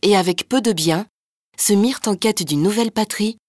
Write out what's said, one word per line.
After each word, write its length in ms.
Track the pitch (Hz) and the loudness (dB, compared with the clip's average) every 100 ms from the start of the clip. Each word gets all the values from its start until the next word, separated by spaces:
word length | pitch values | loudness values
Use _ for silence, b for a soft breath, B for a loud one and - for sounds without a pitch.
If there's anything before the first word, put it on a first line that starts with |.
et, 140 | 190 202 | 4 2
avec 320 | 180 175 - | 2 -2 -2
peu 120 | 254 | -2
de 120 | 226 | 0
biens, 340 | 180 160 156 120 _ _ _ _ - | 0 0 0 -4 _ _ _ _ -6
se 160 | - | 0
mirent 280 | 202 226 262 - | 2 2 0 -4
en 80 | |
quête 280 | 190 220 214 | -2 0 -2
d'une 200 | 170 147 | -2 0
nouvelle 300 | 170 208 233 | 0 0 -2
patrie 460 | 220 214 - 214 226 | -2 -4 -2 -4 -4